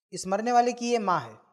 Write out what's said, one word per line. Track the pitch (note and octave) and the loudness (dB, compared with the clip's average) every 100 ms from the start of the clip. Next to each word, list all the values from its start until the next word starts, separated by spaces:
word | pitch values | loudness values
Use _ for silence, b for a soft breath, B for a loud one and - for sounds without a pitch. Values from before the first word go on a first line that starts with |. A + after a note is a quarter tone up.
| _ | _
इस | F3 F#3+ | -10 -4
मरने | G3 A3+ | -2 2
वाले | A#3+ B3 | 4 4
की | A#3+ A#3 | 0 -2
ये | A#3 | 0
माँ | G3 E3+ | 0 -2
है | A#2 G#2+ _ | -2 -14 _